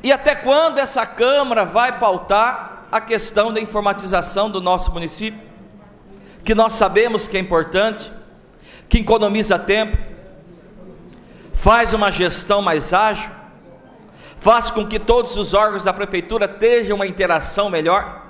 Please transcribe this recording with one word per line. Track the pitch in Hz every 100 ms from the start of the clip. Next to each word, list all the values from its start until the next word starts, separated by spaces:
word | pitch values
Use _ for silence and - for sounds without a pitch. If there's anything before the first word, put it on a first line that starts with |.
E | -
até | 269 294 277
quando | 247 285 320 277
essa | 269 254
Câmara | 220 - 240 285 269 226
vai | 185 208 247 247
pautar | 226 185 - 202 233 - - - -
a | 226
questão | 220 220 - 214 220
da | 220
informatização | 220 214 202 196 190 180 175 196 214
do | 190
nosso | 180 180 180
município, | 175 165 - 220 214 - - - - - - - - - -
que | -
nós | 214 220
sabemos | 214 196 185 233 226 -
que | 190
é |
importante, | 185 170 160 185 214 214 - - - - - - - - -
que | 233
economiza | 208 226 208 208 208 180
tempo, | - 208 214 - - - - - - - - - - - - - - - -
faz | - 190 226 226
uma | 214 202
gestão | 170 180 - - 202
mais | 196 156 151
ágil, | 180 214 202 - - - - - - - - - - - -
faz | 202 233 226
com | 220
que | 208 214
todos | 208 240 240 208
os | 190
órgãos | 196 214 196
da | 190
prefeitura | 185 202 185 170 220 196
tenham | 196 226 240 202 208
uma | 196
interação | 185 180 165 - - 202
melhor? | 175 160 190 196 - -